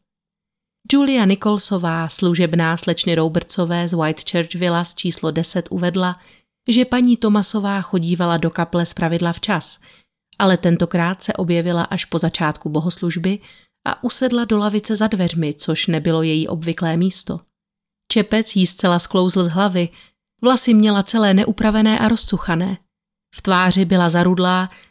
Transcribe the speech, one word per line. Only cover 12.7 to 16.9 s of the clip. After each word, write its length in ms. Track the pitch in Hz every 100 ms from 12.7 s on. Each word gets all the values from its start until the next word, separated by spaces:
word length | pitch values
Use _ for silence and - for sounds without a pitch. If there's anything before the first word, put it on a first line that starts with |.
| 151 170 - 175 165 180 208 - - _ _ -
a 180 | -
usedla 400 | 240 - 262 240
do 140 | 233 214
lavice 380 | 208 208 208 208
za 100 | 220
dveřmi, 480 | 196 175 165 151
což 320 | 143 - 160 -
nebylo 360 | 160 165 160
její 260 | 160 156 160
obvyklé 480 | 160 165 165 170